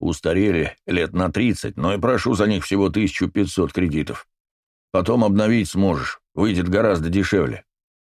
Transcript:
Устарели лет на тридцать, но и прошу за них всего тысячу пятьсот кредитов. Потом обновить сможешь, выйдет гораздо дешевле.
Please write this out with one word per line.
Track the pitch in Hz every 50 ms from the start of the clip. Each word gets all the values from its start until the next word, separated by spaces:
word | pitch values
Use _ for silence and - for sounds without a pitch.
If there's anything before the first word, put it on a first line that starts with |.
Устарели | - 82 80 - - 85 82 95 104 104 90 85 73 67 - _ _
лет | - 90 87 80 78
на | 101 87 92 90
тридцать, | 80 104 120 120 98 - - 107 -
но | - 71 87
и | 101 98
прошу | 80 127 127 110 - 123
за | 123 98 107
них | 107 104 90 -
всего | - 98 98 98 92
тысячу | 78 - 107 95 - - 95 85
пятьсот | - 107 101 80 - - 87 - -
кредитов. | 92 90 82 73 78 71 - - - - _ _ _ _ _ _ _ _ _ _ _ _ _
Потом | - 92 90 - 117 123
обновить | 113 101 98 104 107 107 117 113 98 -
сможешь, | - 95 98 95 82 71 64 - - - _ _
выйдет | - - 95 110 95 87 87 90
гораздо | 92 104 113 107 95 82 78 82
дешевле. | 87 98 90 - 104 95 78 64 55 - - _ _ _ _ _ _ _